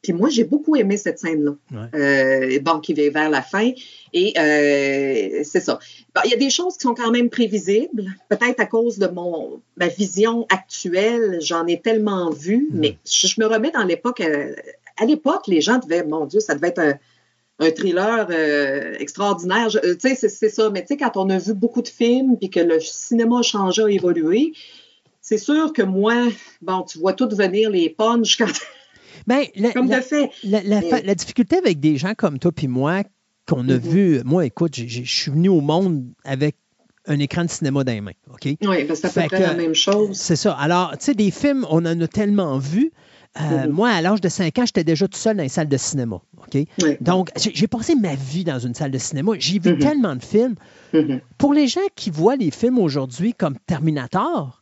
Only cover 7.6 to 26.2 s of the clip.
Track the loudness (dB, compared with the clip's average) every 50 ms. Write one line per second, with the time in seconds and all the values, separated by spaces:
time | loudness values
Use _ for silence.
7.6 | 0 2 0 0 0 -2 -6 -8 -8 -8 -10 -16 _ _ -2 0 0 -2 0 -2
8.6 | -4 -2 0 0 0 0 0 -2 -2 -2 -2 -4 -6 -6 -6 -6 -8 -10 -14 -16
9.6 | _ _ _ -4 -4 -4 -2 -2 -4 -4 0 0 0 2 2 -2 0 0 -2 -2
10.6 | -2 _ -14 -10 -6 -2 0 0 0 0 0 0 -2 -2 -2 -4 -4 -4 -4 -2
11.6 | -2 -2 -2 -2 0 0 0 2 2 0 0 -2 -2 -4 -4 -6 -2 0 0 0
12.6 | 0 0 -2 0 0 -2 -2 -4 _ -2 0 2 2 2 2 0 0 2 2 2
13.6 | 0 0 0 0 0 0 -2 -2 _ -6 -4 -2 -2 -2 -2 -2 -2 -6 -10 -12
14.6 | -16 -20 -20 _ _ -20 _ -2 2 2 2 2 2 0 0 0 0 2 2 2
15.6 | 4 4 2 2 2 0 -2 -2 0 -2 -4 -4 -4 0 0 0 0 0 -2 -2
16.6 | -2 -2 -2 0 0 0 0 -2 _ _ _ _ _ _ _ _ _ _ _ _
17.6 | 0 0 0 0 -2 -2 0 0 0 0 0 0 -2 -2 -2 -2 0 0 0 0
18.6 | 0 0 -2 -4 -6 -8 -10 -10 -10 -12 -6 -4 -2 -2 -2 -2 -2 0 0 0
19.6 | 2 2 0 0 0 0 -2 0 0 -2 0 0 -2 -4 -2 0 -2 -2 0 2
20.6 | 0 0 0 -4 -4 -6 -4 -2 -2 -4 -2 -2 0 0 0 0 0 -2 -2 -2
21.6 | -2 -2 -2 -2 -6 -6 -2 0 2 2 4 2 4 2 2 2 0 -2 0 2
22.6 | 2 4 2 2 0 -2 -12 -12 -6 -2 0 2 2 2 2 2 2 0 0 0
23.6 | 0 0 2 2 2 2 2 2 2 2 0 2 2 2 2 2 2 0 -2 -8
24.6 | -20 -20 -20 -20 -20 _ _ _ _ _ _ _ _ -2 -2 -2 0 0 2 2
25.6 | 2 0 0 0 0 0 2 2 2 2 2 2